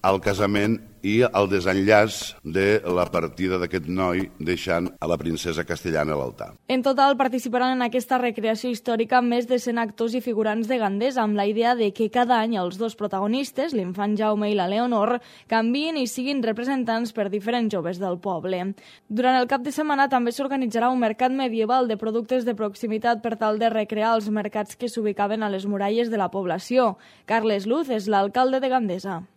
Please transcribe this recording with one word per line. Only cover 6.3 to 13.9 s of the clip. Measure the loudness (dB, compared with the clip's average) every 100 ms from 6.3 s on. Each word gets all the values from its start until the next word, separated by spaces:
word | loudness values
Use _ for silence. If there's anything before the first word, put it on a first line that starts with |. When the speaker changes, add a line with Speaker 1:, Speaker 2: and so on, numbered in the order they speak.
| -8 -14 -14 -4
Speaker 2:
En | -2 0
total | 4 4 4
participaran | 0 -2 -2 -2 0
en | 0
aquesta | -2 -2 -2 -2
recreació | 0 -2 -2 -2 -4
històrica | -4 -2 -2 2 2 2
més | 0 0
de | -2
cent | 0 -2
actors | -4 -2 -2
i | -2
figurants | -2 0 0 0 -2
de | 0
Gandesa, | 0 0 0 0 0
amb | 2
la | 0
idea | 2 2 2
de | 0 0
que | 0
cada | 2 2 2
any | 2 -2
els | -2 -4
dos | -6 -4
protagonistes, | -4 -2 0 -2 -4 -4 -2
l'infant | -2 -4